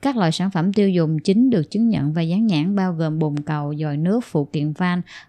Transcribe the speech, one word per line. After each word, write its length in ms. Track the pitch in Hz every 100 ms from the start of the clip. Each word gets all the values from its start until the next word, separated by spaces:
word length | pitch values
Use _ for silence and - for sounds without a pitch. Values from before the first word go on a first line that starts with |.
các 160 | 269 247
loại 140 | 165
sản 200 | - 185
phẩm 220 | 180 180
tiêu 160 | 202 196
dùng 280 | 180 156 156
chính 260 | 196 196 262
được 220 | 214 151
chứng 180 | 208 233
nhận 240 | 170 139
và 80 | 165
dán 260 | 165 185 226
nhãn 280 | 156 170 202
bao 180 | 185
gồm 260 | 165 160 156
bồn 160 | 156 147
cầu, 340 | 147 151 147 151
dòi 180 | 151 147
nước, 220 | 170 233
phụ 220 | - 156 139
kiện 280 | 156 151
van, 280 | 147 180 180 - -